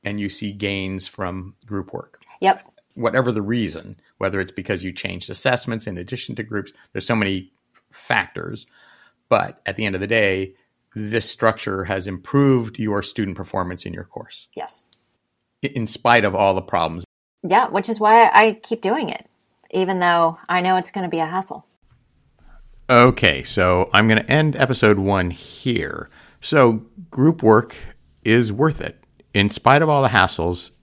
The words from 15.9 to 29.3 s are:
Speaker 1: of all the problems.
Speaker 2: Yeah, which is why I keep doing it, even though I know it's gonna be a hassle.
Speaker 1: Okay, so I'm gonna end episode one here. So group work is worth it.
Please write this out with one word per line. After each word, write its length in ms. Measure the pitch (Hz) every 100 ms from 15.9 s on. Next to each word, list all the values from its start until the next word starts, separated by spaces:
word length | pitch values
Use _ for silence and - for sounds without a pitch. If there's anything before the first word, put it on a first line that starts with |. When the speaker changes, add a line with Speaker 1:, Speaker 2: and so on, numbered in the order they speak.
| - 120 120
Speaker 1:
of 100 | 104
all 200 | 95 98
the 80 | 95
problems. 420 | 90 87 82 82 87 _ _ _
Speaker 2:
Yeah, 260 | 175 196 -
which 200 | 196 202
is 120 | 220
why 300 | 208 226 220
I 260 | - 220 214
keep 180 | - 226
doing 280 | 190 277 277
it, 160 | - - _ _ _ _
even 300 | 180 185 190
though 380 | 175 170 165 170 -
I 120 | 180
know 160 | 180 185
it's 140 | 180
gonna 180 | - 180
be 120 | 165
a 60 | 160
hassle. 400 | 180 190 - _ _ _ _ _ _ _ _ - - - - -
Speaker 1:
Okay, 520 | 123 123 123 98 69
so 460 | - - 90 90 92
I'm 160 | 98 110
gonna 140 | 110
end 340 | - 143 156 143
episode 420 | 131 127 110 101
one 320 | 98 98 90
here. 760 | 87 - - 131 117 71 - - _ _ _
So 460 | - 156 123 110 - - 180
group 320 | - 147 165
work 340 | 113 110 113 - - - _ _
is 280 | - 117 113
worth 280 | 101 156 151
it. 240 | - - _ _ _